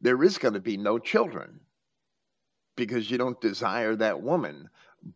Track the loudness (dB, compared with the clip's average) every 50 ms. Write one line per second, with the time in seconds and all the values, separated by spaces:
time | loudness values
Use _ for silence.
0 | 2 2 4 6 4 4 4 4 0 0 0 0 -2 -4 -4 -2 0 0 0 0
1 | 0 0 2 2 2 0 -2 -8 -12 -12 -16 -20 _ _ _ _ _ _ _ _
2 | _ _ _ _ _ _ _ _ _ _ _ _ _ _ _ -6 -4 -2 -2 -4
3 | -2 -2 -2 -2 -2 -2 -2 0 0 -2 0 0 -2 -2 0 0 0 0 0 2
4 | 0 0 0 -2 -2 0 0 0 0 -2 -8 -12 -18 -20 _ _ -20 -20 _ _
5 | -20 -4 2